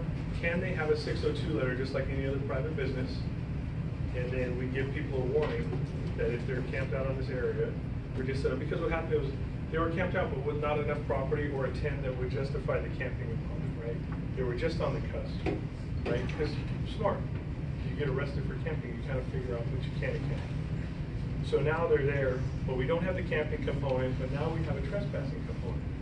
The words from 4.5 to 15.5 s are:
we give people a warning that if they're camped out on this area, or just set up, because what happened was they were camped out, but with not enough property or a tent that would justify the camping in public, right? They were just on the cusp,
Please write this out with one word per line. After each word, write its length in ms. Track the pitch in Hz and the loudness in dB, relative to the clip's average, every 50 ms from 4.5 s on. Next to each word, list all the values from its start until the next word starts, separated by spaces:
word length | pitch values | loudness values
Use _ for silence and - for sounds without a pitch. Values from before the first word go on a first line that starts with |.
| - | 0
we 100 | - 127 | 0 0
give 260 | - - 135 - - - | 0 0 0 0 0 0
people 240 | - - - - - | -2 -2 0 0 0
a 40 | - | 2
warning 420 | - - - - - 156 156 - - - - - - - - - - - | 2 4 4 4 2 2 0 0 0 0 0 0 0 -2 -2 -2 -2 0
that 160 | 123 117 117 120 | 0 0 2 0
if 120 | 120 135 | 0 0
they're 140 | 135 131 127 127 - | 0 0 0 0 0
camped 220 | 135 135 131 127 - | 0 0 0 0 0
out 140 | - - | 0 2
on 100 | - - | 2 0
this 120 | - - - | 0 0 0
area, 400 | - - - 151 - - - - - - - - - - - - - | 0 0 2 2 2 2 0 0 0 -2 -2 -2 -2 -2 -2 -2 -2
or 60 | - - | -2 0
just 180 | 135 131 135 | 0 0 2
set 100 | - 151 - | 2 2 0
up, 60 | - | 0
because 200 | - - 156 160 | 0 0 0 0
what 100 | 160 156 | 2 2
happened 320 | 160 165 - 160 156 143 | 2 2 2 2 2 2
was 100 | 139 143 - - - - - - - - | 2 2 0 -2 -2 -2 -2 -2 -2 -2
they 60 | 160 165 | 0 2
were 100 | 165 165 | 2 2
camped 260 | 165 185 185 175 190 | 2 2 2 2 2
out, 140 | 185 170 160 - | 2 2 2 0
but 120 | - - | 0 0
with 160 | 147 143 143 | 0 0 2
not 180 | 151 147 151 156 | 2 2 2 2
enough 200 | 143 147 147 - - | 2 0 0 0 0
property 440 | - 147 - - 156 151 147 143 139 135 | 0 2 2 2 2 2 2 2 2 0
or 120 | 135 127 | 0 0
a 60 | 127 - - | 0 0 0
tent 220 | 151 147 135 - 131 | 0 0 0 0 0
that 140 | 127 127 | 0 0
would 140 | 127 127 - | 0 0 0
justify 480 | - - 135 - 123 - - - 131 120 | 0 0 0 0 0 0 0 2 2 2
the 80 | 120 120 | 0 0
camping 400 | - - 127 - - - - - | -2 -2 -2 -2 -2 -2 -2 -2
in 80 | - - - - | -2 -2 -2 -2
public, 380 | - - - - - - - | -2 -2 -2 -2 -2 -2 -2
right? 100 | - - - - - - - - - - | -2 -2 -2 -2 -4 -4 -2 -2 -2 0
They 60 | 127 127 | 0 0
were 120 | - - | 0 0
just 240 | - 165 165 - - | 0 0 0 2 2
on 120 | 156 143 139 | 0 0 0
the 80 | - | 0
cusp, 560 | - - 143 135 - - - - - - | -2 -2 -2 -2 -2 -2 -2 -2 0 0